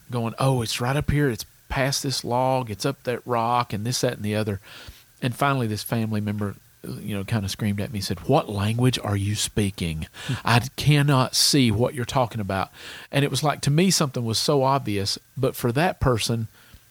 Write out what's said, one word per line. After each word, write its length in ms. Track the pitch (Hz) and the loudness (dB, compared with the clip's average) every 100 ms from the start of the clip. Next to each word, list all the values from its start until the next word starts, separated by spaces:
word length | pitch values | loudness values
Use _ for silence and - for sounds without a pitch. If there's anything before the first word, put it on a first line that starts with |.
| - | -8
going, 240 | 120 113 - | -4 -4 0
"Oh, 220 | 135 127 | 2 2
it's 180 | 113 - | -2 -2
right 160 | 120 143 | 0 0
up 140 | - | 0
here. 200 | 147 143 | 2 2
It's 160 | 107 - _ - | 0 -8 _ -6
past 340 | 139 135 139 | -2 0 0
this 220 | 143 127 | -2 -4
log. 460 | - 123 131 131 117 | -2 0 2 0 -2
It's 140 | 101 | -4
up 180 | 139 - | -4 -4
that 200 | 127 120 123 | -6 -6 -2
rock," 460 | 117 117 120 - | 0 2 2 0
and 120 | 101 113 | -4 -4
this, 140 | 123 | 0
that, 140 | 127 | -2
and 80 | 123 | -2
the 100 | 104 | -2
other. 260 | 107 107 95 - - - - _ - | 0 0 -4 -8 -20 -20 -20 _ -6
And 120 | 135 | -4
finally, 320 | - 143 135 113 | 0 0 2 0
this 140 | 104 | -4
family 380 | - 120 110 107 | -2 -2 0 -2
member, 360 | 104 104 104 - _ _ | -2 -2 -4 -6 _ _
you 340 | - - - 101 | -12 -10 -8 -6
know, 80 | |
kinda 240 | 98 117 98 | -2 -2 -2
screamed 320 | - 107 101 | -4 -2 -2
at 120 | 98 | -4
me 60 | 104 | -6
and 40 | |
said, 160 | - 95 - | -6 -6 2
"What 200 | 147 143 | 2 2
language 500 | 101 104 117 127 120 | -2 0 2 2 2
are 140 | 107 101 | -2 -2
you 180 | 98 | -2
speaking? 720 | 104 - - 101 - 85 80 80 - - 120 | -2 -2 0 -2 -2 -4 -4 -8 -12 -6 -4
I 160 | - 120 123 - | 2 2 2 -2
cannot 580 | 139 147 143 131 123 | 4 4 4 4 2
see 360 | - - 147 120 | 2 2 4 4
what 240 | 104 123 | 4 0
you're 100 | 120 | -2
talking 360 | 117 135 120 117 | -2 0 0 -2
about." 300 | 98 95 - - - - - | -2 -2 -2 -6 -18 -16 -4
And 140 | 143 | 0
it 60 | 143 | 0
was 120 | 131 | 0
like, 180 | 151 - | 0 0
to 80 | 139 | 2
me, 200 | 151 190 | 4 4
something 340 | - 147 127 | 4 0 0
was 140 | 117 107 | -2 0
so 240 | - 143 | 2 2
obvious, 560 | 131 135 120 101 101 - _ - | 4 2 0 -2 -2 -4 _ -2
but 200 | 131 - | -2 0
for 160 | 120 | 0
that 260 | 123 185 - | 2 0 2
person, 480 | 139 113 - 117 110 - - - _ | 2 2 2 -2 -2 -10 -20 -20 _